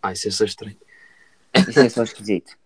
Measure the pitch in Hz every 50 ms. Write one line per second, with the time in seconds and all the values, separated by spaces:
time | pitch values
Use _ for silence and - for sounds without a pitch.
0 | - 98 92 - - 107 98 - 110 104 - - - 104 104 _ _ _ _ -
1 | - - _ _ _ _ _ _ _ _ _ - 190 - 113 151 131 117 113 120
2 | 117 110 - - 107 101 104 87 - - - _ _